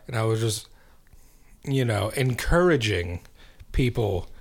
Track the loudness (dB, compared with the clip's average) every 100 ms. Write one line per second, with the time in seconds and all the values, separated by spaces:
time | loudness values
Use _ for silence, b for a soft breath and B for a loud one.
0 | -8 -2 0 0 0 -2 -8 b b b
1 | b b b b b -14 -2 0 2 0
2 | 0 0 0 0 2 4 6 4 2 -2
3 | -2 -8 b b b b -6 0 0 0
4 | -2 -2 -6 b